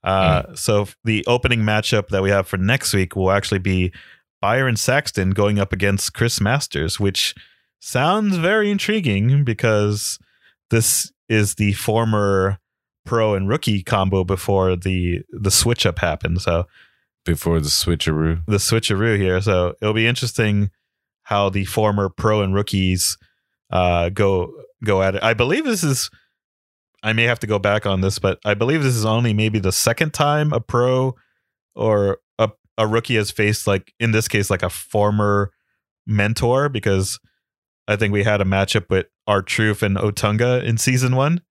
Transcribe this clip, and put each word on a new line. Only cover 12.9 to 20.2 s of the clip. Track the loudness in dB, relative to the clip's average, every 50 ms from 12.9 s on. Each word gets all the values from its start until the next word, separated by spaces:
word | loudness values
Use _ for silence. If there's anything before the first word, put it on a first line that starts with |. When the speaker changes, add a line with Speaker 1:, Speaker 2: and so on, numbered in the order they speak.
| _ _ _
Speaker 1:
pro | -4 0 0 2 2 0
and | 0 0
rookie | -2 -2 -2 0 -2 -2 -2 -2
combo | 0 0 0 2 2 2 0 0
before | 0 -2 -4 -2 0 0 2 2 2 0
the, | -2 -2 -2 -2 0 0 -2 -2 -4 -6 _
the | -12 -4 -2 0
switch | 2 2 2 2 0 0 0
up | -2 0 0
happened. | -2 -2 -2 -2 -2 -2 -2 0
So | 0 0 0 0 -2 _ _ -20 -20 _ _ _ _ _ _ _ _
Speaker 2:
before | -2 -2 -2 0 0 0 0
the | 0 -2
switcheroo, | -2 -2 0 -2 -2 0 0 -2 0 0 0 0 -2 -2 -2
Speaker 1:
the | -2 -2
switcheroo | 0 0 0 0 0 0 -2 -2 0 0 0 0
here. | 0 0 0 0 0
So | 0 0 2 2 0 -2 -4 _
it'll | -4 -2 0
be | 2 0
interesting | 0 0 -2